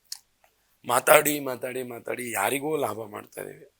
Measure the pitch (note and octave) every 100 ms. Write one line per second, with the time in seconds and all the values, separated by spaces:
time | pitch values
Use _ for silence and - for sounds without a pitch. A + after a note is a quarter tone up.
0 | - - _ _ _ _ _ _ A#2+ B2
1 | D3+ D3+ D3 D3 C3 A#2+ C3 B2+ B2 A#2
2 | - A#2 B2 G#2 G#2 C#3 D3+ D3+ A#2 G#2+
3 | G#2+ G#2 G#2 G2 G2+ G2 -